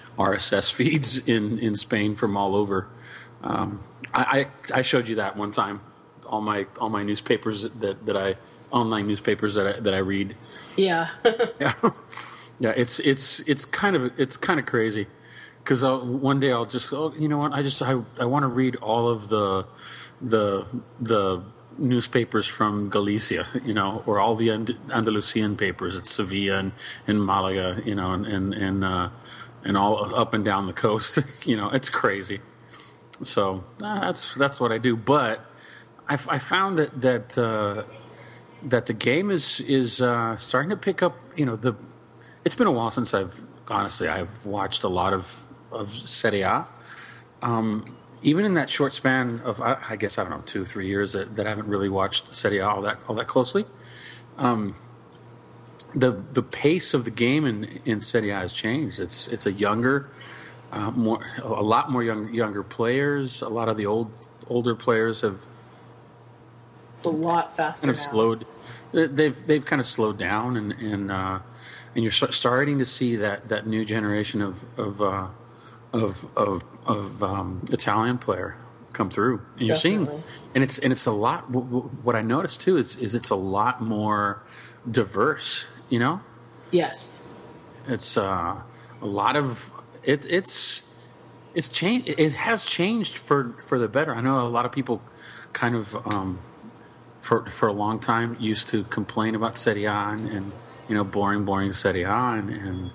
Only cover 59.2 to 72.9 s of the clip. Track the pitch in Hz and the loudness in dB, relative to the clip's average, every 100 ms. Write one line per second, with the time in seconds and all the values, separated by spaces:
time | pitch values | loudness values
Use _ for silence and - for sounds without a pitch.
59.2 | - 117 - 98 104 107 123 139 139 - | -6 -4 -2 0 2 2 2 2 -2 -12
60.2 | - - - - - - 101 123 110 110 | -18 -18 -18 -20 -10 -6 -2 0 2 0
61.2 | - - 113 104 104 113 143 127 117 110 | -4 -10 -4 0 4 4 4 0 0 0
62.2 | 107 117 110 101 95 - 117 131 143 143 | -2 -2 -2 -2 -6 -2 0 2 2 0
63.2 | 131 - - 110 113 107 101 107 113 - | -4 -6 -4 -2 0 0 0 0 -2 -8
64.2 | - - - 123 120 113 - 113 113 110 | -20 -18 -4 0 0 0 2 4 2 2
65.2 | 110 92 - - - - - - - - | 0 -2 -8 -20 -20 -20 -20 -20 -20 -20
66.2 | - - - - - - - - 170 156 | -20 -20 -20 -20 -20 -20 -20 -6 -2 0
67.2 | 165 170 165 - 156 165 143 120 - 110 | 2 2 0 -2 -2 0 0 0 0 2
68.2 | 113 113 - - - - - 160 160 139 | 4 2 -4 -18 -18 -18 -2 2 2 4
69.2 | 151 123 - 151 - 151 120 - 110 104 | 2 2 2 2 2 0 0 0 0 0
70.2 | 87 104 120 123 104 101 110 104 98 95 | 0 0 0 -2 -2 -4 -4 -2 -2 -2
71.2 | 95 95 - - - - - - 113 - | -2 -4 -8 -18 -18 -18 -8 -2 0 2
72.2 | 139 - 127 123 143 143 127 | 2 2 2 4 2 2 0